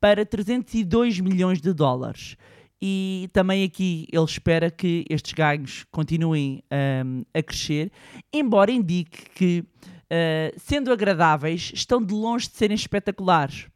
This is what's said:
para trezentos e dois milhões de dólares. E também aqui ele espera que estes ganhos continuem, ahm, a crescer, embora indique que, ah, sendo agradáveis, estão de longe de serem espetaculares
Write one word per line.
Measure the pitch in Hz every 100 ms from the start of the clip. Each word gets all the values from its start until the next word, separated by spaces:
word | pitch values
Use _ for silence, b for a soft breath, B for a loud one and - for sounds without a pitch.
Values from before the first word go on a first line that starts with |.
para | 202 208 214
trezentos | 220 202 247 -
e | 226
dois | 196 226 240 185
milhões | 185 185 185 185
de | 151
dólares. | 170 147 127 123 - - - b b b _
E | 190 190 190 190 185
também | 202 190 190
aqui | 190 - 185 165 160
ele | 165
espera | 160 - - 165 170
que | 165 185 170 -
estes | 151 -
ganhos | - 156 147 135 - -
continuem, | - 156 165 165 156 139 135 -
ahm, | 143 139 135 131 127 -
a | 160
crescer, | 156 - - 151 160 B B B -
embora | 302 277 208 196
indique | 254 185 180 165 - -
que, | - 185 175 170 _ B 180 _
ah, | 165 165 160 160 -
sendo | - 285 262
agradáveis, | 240 202 175 165 151 147 170 -
estão | - - 247
de | 214
longe | 214 220 240 -
de | -
serem | 214
espetaculares | 214 - 202 196 196 190 170 139 - -